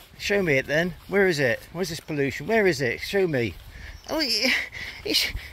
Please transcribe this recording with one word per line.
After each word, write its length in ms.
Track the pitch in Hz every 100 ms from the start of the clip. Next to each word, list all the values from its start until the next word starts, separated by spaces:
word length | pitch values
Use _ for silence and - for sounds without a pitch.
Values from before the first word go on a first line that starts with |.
| - -
Show 240 | - 202
me 140 | 185 135
it 100 | 120
then. 260 | 147 180 170 -
Where 200 | 190 190
is 120 | 151
it? 200 | 135 110 -
Where's 160 | 165 180
this 100 | 160
pollution? 460 | - 156 135 - 147
Where 220 | 226 196
is 140 | 139
it? 180 | 131 95
Show 240 | - 202 185
me. 300 | 143 117 85 - - - - -
Oh, 80 | 311
yeah. 320 | 285 220 247 262 - - - -
It's, 240 | - 220 - - -